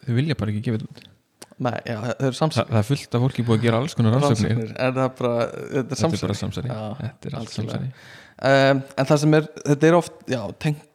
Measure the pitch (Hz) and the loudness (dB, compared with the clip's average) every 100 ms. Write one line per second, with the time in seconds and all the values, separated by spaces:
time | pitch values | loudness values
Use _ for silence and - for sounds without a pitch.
0 | - 120 156 139 107 104 120 110 - - | -2 0 0 -2 -2 -4 -2 -4 -6 -16
1 | - _ _ - - - 127 - - 110 | -20 _ _ -20 -20 -6 -4 -4 -6 -6
2 | 120 - 135 127 156 120 - 113 104 143 | -6 -2 -2 0 0 0 0 2 2 -2
3 | - 120 131 - 117 110 117 113 135 - | -2 0 0 0 2 2 4 2 0 2
4 | 113 123 143 107 101 113 110 110 131 131 | 2 4 4 2 2 0 -4 -2 -2 0
5 | 131 127 123 120 117 - - - 113 135 | -2 0 -2 0 -2 -4 -6 -4 -2 -2
6 | 165 107 - 101 104 101 131 110 107 107 | 0 0 -2 -4 -6 -6 -6 -6 -8 -8
7 | 113 - - 131 110 - 113 - 131 - | -10 -10 -10 -10 -10 -8 -6 -6 -8 -10
8 | - - - - 131 139 135 135 131 - | -20 -20 -20 -4 2 4 4 2 -2 -2
9 | 160 151 151 156 156 - - 143 156 170 | 2 4 6 4 2 -4 0 4 6 4
10 | 165 - - 123 98 - 156 147 - | 2 -6 -6 -6 -6 -4 -4 -4 -8